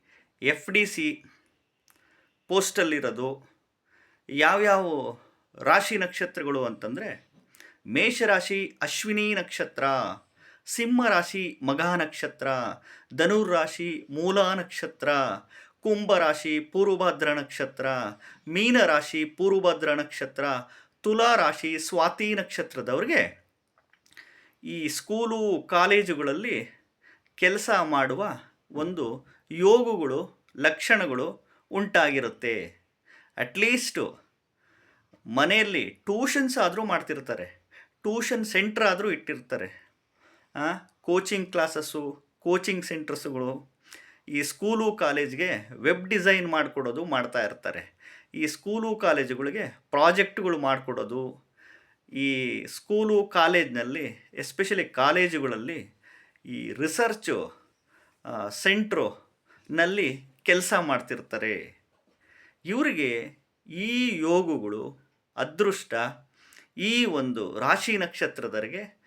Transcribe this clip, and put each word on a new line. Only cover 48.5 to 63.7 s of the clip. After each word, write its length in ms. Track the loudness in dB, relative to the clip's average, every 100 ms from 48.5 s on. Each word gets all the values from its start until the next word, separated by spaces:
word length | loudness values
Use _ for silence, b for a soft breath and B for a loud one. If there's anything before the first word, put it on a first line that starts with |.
| -4 -6 -4 -2 0
ಕಾಲೇಜುಗಳಿಗೆ 840 | 2 2 0 -4 -6 -6 -8 -12 _
ಪ್ರಾಜೆಕ್ಟ್‌ಗಳು 680 | 6 6 6 2 0 -2 0
ಮಾಡಿಕೊಡೋದು, 920 | 2 0 -2 -6 -6 -6 -8 -12 _ b b b b b _
ಈ 540 | -4 -2 0 -2 -6 -8
ಸ್ಕೂಲು 600 | -10 -2 0 4 2 2
ಕಾಲೇಜ್ನಲ್ಲಿ, 1040 | 4 4 4 2 -2 -6 -6 -8 -12 _
ಎಸ್ಪೆಷಲಿ 540 | -12 -8 -4 -2 -2 -2
ಕಾಲೇಜುಗಳಲ್ಲಿ 1120 | 2 4 4 2 0 -4 -4 -8 -10 -14 _ b b b b
ಈ 280 | -14 -12 -10
ರಿಸರ್ಚು, 800 | -4 -2 0 0 0 -4 -4 -6 -12 _ _ _ b b b
ಆ, 240 | -12 -8 -8
ಸೆಂಟ್ರುನಲ್ಲಿ 1800 | -2 2 2 2 0 -2 -4 _ _ _ _ -6 0 0 0 -2 -4 -14 _
ಕೆಲಸ 320 | 2 2 2
ಮಾಡ್ತಿರ್ತಾರೆ. 1080 | 0 2 -2 -2 -10 -8 -6 -4 -6 -10 -20 _ _ _ _ b b b b
ಇವರಿಗೆ 720 | -6 -2 -2 0 -2 -4 -8 -16 _ _
ಈ 500 | -16